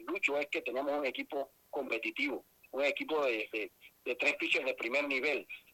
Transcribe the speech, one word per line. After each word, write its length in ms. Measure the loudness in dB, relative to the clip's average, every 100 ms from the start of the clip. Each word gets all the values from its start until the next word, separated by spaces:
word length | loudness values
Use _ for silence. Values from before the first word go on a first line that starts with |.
| -6
Lucho, 320 | -2 0 0
es 100 | 0
que 100 | -4
teníamos 320 | -2 -2 0
un 120 | 0 0
equipo 440 | -4 -4 -4 -6 _ _
competitivo, 760 | -6 -2 -4 -4 -2 -2 -2 -6 _ -8
un 120 | 0
equipo 420 | 2 2 0 2 4
de, 240 | 2 -2
de, 200 | -4 -6 -10 -20 -8 -4
de 100 | 0
tres 200 | 2 2
pitchers 300 | 2 2 2
de 100 | 0
primer 320 | 0 0 2
nivel. 400 | 2 2 0 -2 -12 -16